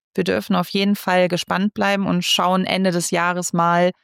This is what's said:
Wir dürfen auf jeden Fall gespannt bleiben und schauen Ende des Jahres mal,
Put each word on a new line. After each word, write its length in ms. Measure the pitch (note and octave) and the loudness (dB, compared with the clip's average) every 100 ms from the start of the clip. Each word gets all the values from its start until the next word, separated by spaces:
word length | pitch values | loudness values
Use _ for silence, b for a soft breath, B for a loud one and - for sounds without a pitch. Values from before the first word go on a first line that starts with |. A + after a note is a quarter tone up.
| _ | _
Wir 100 | - | -4
dürfen 320 | F3+ F#3 G3 F#3 | -2 -2 0 -2
auf 140 | F3 | 0
jeden 260 | G3 G3 G#3 | -2 0 0
Fall 320 | - F3+ F3+ | 0 2 2
gespannt 460 | F3 - F3+ G#3 | 0 -2 -2 -2
bleiben 320 | - G3 G3 F#3+ | -2 -2 0 0
und 180 | F3 | -2
schauen 420 | - - F3+ F#3 F#3 | 0 0 2 0 0
Ende 260 | F#3 F#3+ | 0 0
des 200 | F3 E3 | 0 -2
Jahres 420 | E3+ F3 F3+ F3 | -2 0 -2 -2
mal, 380 | F3 E3+ F3 F3+ - | 0 2 4 2 -2